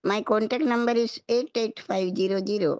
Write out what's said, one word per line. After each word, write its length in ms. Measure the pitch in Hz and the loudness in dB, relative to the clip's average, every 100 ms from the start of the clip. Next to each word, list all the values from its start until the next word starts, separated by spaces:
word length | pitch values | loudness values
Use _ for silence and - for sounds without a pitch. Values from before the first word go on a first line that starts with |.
My 160 | - 214 | 0 -2
contact 420 | - 214 214 247 302 | 2 2 2 0 0
number 300 | 233 233 233 | 2 2 2
is 160 | 233 - - | 0 -4 -2
eight 200 | 240 254 233 | -2 0 -2
eight 220 | 220 - | -4 -6
five 280 | - 196 185 185 | -4 -2 -2 0
zero 220 | 190 196 | 0 0
zero 320 | 190 208 165 | -2 0 0